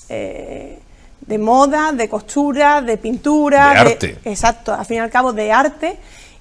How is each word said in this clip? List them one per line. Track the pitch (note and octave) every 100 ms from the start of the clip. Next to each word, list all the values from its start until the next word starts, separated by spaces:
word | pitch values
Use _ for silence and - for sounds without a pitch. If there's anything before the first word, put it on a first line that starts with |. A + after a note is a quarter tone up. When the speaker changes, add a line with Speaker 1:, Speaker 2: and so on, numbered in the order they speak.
| -
Speaker 1:
eh, | - G#2 - - G#2 - - - - - - -
de | G#3+
moda, | G#3+ B3+ C#4 D4+ D#4
de | C#4 A3
costura, | G#3+ - C#4+ C#4+ C4+ C#4+ D4
de | A#3+ A3
pintura. | A3 A#3+ C#4+ D4+ D4 C#4+ C#4+
Speaker 2:
De |
Speaker 1:
De | C#4
Speaker 2:
arte. | - - F#3+ -
Speaker 1:
Exacto, | - G3+ A#3 A#3 -
al | G#3+
fin | G#3+ A3+
y |
al | A3+
cabo | B3 B3+
de | G#3+ G#3+
arte. | A3 C#4+ D4 D#4+ - - - - -